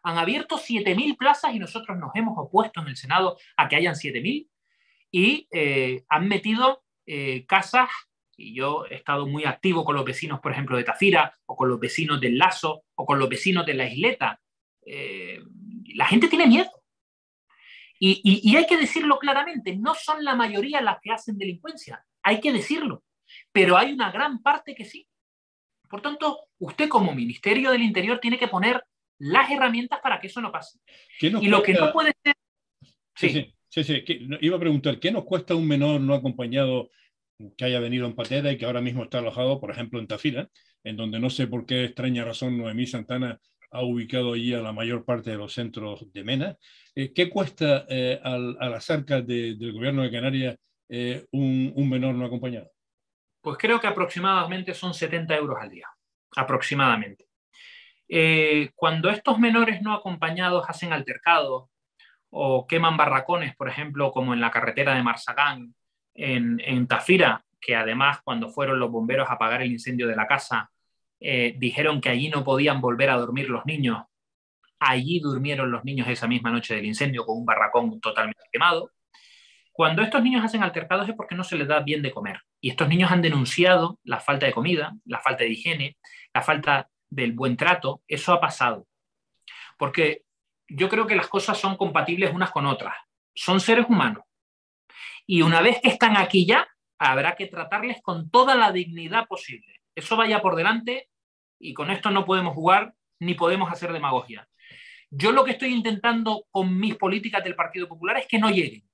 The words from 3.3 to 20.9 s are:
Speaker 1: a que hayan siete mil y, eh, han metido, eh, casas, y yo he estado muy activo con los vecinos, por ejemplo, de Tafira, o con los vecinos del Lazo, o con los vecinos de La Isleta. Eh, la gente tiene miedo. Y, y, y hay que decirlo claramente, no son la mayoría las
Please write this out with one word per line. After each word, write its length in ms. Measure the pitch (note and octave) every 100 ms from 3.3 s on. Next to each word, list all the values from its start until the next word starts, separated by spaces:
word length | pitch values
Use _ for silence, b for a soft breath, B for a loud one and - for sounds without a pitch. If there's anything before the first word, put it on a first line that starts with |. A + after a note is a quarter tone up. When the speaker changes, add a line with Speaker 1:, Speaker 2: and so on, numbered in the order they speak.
| F3+ b -
Speaker 1:
a 120 | C#3+
que 80 | D3
hayan 200 | F3 D3+
siete 240 | C#3+ C3
mil 260 | D#3+ D4 - _ _ _ _ _ _
y, 360 | F3 G#3 D4+ _
eh, 540 | E3+ D3 C#3 C3 B2+ _
han 200 | D3+ F#3+
metido, 560 | G3 G#3 A3 B3+ C4 _ _ -
eh, 380 | D3 C#3 B2+ C3
casas, 440 | F#3+ F#3+ B3 B3+ - _ _ _ _
y 180 | G#2+
yo 320 | A#2+ C3+ D3+ -
he 80 |
estado 320 | C3+ - C#3+ C#3+
muy 180 | D3
activo 400 | D3 C#3 F#3+ E3+
con 120 | D3 C#3+
los 80 |
vecinos, 360 | C3 B2+ D#3 C#3
por 120 | D3
ejemplo, 240 | C3 C#3 B2+
de 80 |
Tafira, 520 | A#2+ - G3 E3+ D#3+ _ -
o 100 | -
con 120 | B2+
los 120 | A#2+
vecinos 400 | A#2 - D#3+ C#3+
del 180 | B2+ B2
Lazo, 460 | F3+ - D#3+ D#3 _
o 100 | -
con 140 | - C#3
los 100 | C3+
vecinos 380 | B2 F#3+ F3+ D#3+
de 80 |
La 120 | C3+ B2
Isleta. 520 | A#2+ A3 B3+ A#2 G2+ _ _ _ _ -
Eh, 540 | C#3+ C3+ F#2+ F2+ F#2 - - - - -
la 120 | - -
gente 220 | A3+ E4+
tiene 180 | D#4+ D4+
miedo. 240 | C4+ - - _ _ _ _ _ _ _ B B B B _
Y, 220 | F#3+ F#3+
y, 260 | G3+ G3 G#3
y 80 | C#4+
hay 100 | E4
que 100 | E4+
decirlo 420 | C#4+ D#4+ D4 C#4
claramente, 560 | C#4 C4+ F4 D4+ G3 F#3
no 180 | B3
son 300 | D#4+ - D4+
la 120 | D4 B3+
mayoría 440 | A3+ G#3 C4 D4
las 180 | A3+